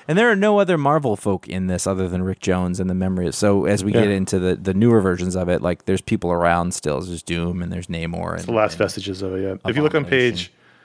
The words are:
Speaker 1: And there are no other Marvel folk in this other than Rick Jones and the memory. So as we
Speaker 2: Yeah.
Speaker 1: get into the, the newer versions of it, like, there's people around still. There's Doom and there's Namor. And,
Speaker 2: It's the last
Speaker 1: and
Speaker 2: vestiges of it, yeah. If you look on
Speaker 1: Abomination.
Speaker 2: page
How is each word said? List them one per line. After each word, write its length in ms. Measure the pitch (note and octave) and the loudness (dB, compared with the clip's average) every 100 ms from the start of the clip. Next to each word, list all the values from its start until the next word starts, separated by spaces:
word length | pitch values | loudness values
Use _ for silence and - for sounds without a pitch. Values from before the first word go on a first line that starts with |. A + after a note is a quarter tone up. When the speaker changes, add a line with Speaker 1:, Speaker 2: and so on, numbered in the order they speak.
| - | -2
Speaker 1:
And 100 | F3 | 2
there 140 | A#3+ | 4
are 60 | G3+ | 4
no 240 | G#3+ G3+ | 4 4
other 180 | F#3 E3 | 4 2
Marvel 380 | C#3+ D3+ C3+ G2+ | 2 2 0 0
folk 320 | G#2 F#2+ - | 0 -2 -4
in 180 | F#2 F#2 | -4 -2
this 180 | F2+ | -2
other 240 | G2 F#2+ F2+ | -2 -2 -2
than 140 | F2+ | -2
Rick 160 | F#2 F#2 | -2 -2
Jones 400 | F#2+ F2+ F2+ F2+ | 0 0 0 -2
and 100 | F#2 | -2
the 60 | |
memory. 380 | F#2 F#2+ F#2 E2+ | 0 0 0 -2
So 320 | - G#2 G2+ | 0 2 4
as 180 | D2 G2+ | 2 0
we 100 | G2+ | 2
Speaker 2:
Yeah. 100 | A#2 | 2
Speaker 1:
get 80 | G#2 | 2
into 280 | G2 F#2+ F#2+ | 2 0 0
the, 160 | F#2 | 0
the 180 | - F#2+ | -2 -2
newer 280 | F#2+ A#2 A2+ | 2 4 6
versions 340 | F#2+ F2+ F2+ | 4 0 -2
of 140 | F#2 F2 | -2 0
it, 140 | F2 | 0
like, 240 | F2+ F2 - | 0 -2 -2
there's 140 | F#2+ | -2
people 300 | - G#2+ F2 | -2 -2 0
around 440 | E2+ E2+ E2+ F2 | 2 2 2 0
still. 260 | - D#2 C#2 | -4 -4 -4
There's 240 | F2+ E2+ | -6 -8
Doom 360 | - E2+ F2 F2+ | -4 -2 -2 -4
and 120 | F2 | -6
there's 160 | F2 F2 | -8 -8
Namor. 400 | E2 E2+ E2+ F2 | -6 -6 -6 -6
And, 80 | E2+ | -6
Speaker 2:
It's 80 | F2+ | -2
the 60 | |
last 220 | A2+ G#2+ | 0 0
Speaker 1:
and 40 | - | 0
Speaker 2:
vestiges 420 | G2 - F#2+ F#2+ | -4 -4 -10 -8
of 140 | F#2+ | -6
it, 80 | F#2+ | -4
yeah. 260 | F#2+ F#2+ A#2+ | -6 -6 -4
If 60 | |
you 80 | B2+ | 0
look 140 | D3+ D#3 | 0 0
on 60 | |
Speaker 1:
Abomination. 340 | A2 B2+ B2 F#2 | 0 2 2 0
Speaker 2:
page 160 | F2+ _ _ _ | -8 _ _ _